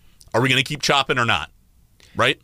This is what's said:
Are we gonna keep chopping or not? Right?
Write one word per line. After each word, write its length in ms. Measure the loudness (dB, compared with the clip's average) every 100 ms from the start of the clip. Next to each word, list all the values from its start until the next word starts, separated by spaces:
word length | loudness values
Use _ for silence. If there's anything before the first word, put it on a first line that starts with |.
| -20 _ -4
Are 80 | -2
we 80 | 2
gonna 140 | 0
keep 180 | 0 -4
chopping 360 | 0 0 0 0
or 80 | 0
not? 260 | -2 -4 _ _ _ _ _ -10 0
Right? 260 | 0 0